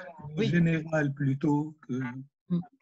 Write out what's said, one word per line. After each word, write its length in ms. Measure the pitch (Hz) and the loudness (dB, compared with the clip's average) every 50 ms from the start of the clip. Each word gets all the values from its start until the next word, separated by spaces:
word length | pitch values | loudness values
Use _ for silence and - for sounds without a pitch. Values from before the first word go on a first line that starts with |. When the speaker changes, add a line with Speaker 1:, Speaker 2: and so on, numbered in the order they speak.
| - - - - - 147 156 | -14 -16 -16 -16 -14 -10 -2
Speaker 1:
au 40 | 160 | 0
Speaker 2:
Oui. 100 | 226 - | 0 4
Speaker 1:
général 640 | 165 170 165 165 160 156 151 - 160 156 147 139 | 4 4 4 4 4 0 0 0 0 0 2 0
plutôt 640 | 139 143 143 135 135 139 - 147 147 147 156 156 - - - | 0 0 0 0 0 2 2 2 2 2 0 -4 -8 -14 -8
que 140 | - 123 131 127 123 127 135 139 143 _ _ _ - | -6 -6 -4 -4 -6 -8 -10 -14 -16 _ _ _ -4
Speaker 2:
Mm. 120 | 180 170 175 - _ _ | -4 -2 -2 -6 _ _